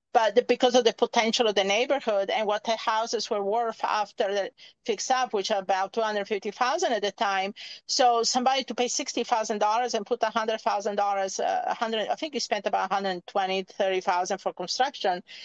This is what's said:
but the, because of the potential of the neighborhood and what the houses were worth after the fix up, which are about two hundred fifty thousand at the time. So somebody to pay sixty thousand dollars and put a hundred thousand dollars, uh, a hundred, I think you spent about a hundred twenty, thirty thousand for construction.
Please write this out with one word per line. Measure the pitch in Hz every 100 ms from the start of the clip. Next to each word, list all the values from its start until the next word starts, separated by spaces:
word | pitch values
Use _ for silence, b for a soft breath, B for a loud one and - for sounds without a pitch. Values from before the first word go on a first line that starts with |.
| _
but | - 220
the, | 196
because | - 240 220
of | 240
the | 226
potential | - 233 240 226 220 226
of |
the | 202
neighborhood | 190 202 262 277 - 202 196
and | - 208
what | 208
the | - 220
houses | - 220 226 240 -
were | 214
worth | 196 220 233 214
after | 202 214 202 - 202
the | 202 190 - B _
fix | - 202 -
up, | 254 254
which | 208 190
are | 208
about | 190 190 190
two | -
hundred | 220 208 196
fifty | 208 202
thousand | - 240 320 349
at | 220
the | 202
time. | - 214 196 190 - B B -
So | - 254 233
somebody | 226 254 247 269
to | 262
pay | 220 247
sixty | - 277 -
thousand | 240 233 220 208
dollars | 208 226 247
and | 220
put | 202 240
a | 220
hundred | 226 220 220
thousand | - 208 202 208
dollars, | 202 196 190 -
uh, | 196 190 -
a |
hundred, | 190 226 226 202
I | 196
think | 311
you | 277
spent | - 208 202
about | 196 190
a |
hundred | 196 196 180 -
twenty, | 202 185 190
thirty | 185 - 196 185
thousand | 185 180 - 190
for | 190
construction. | - 180 - 262 - 202 180 - B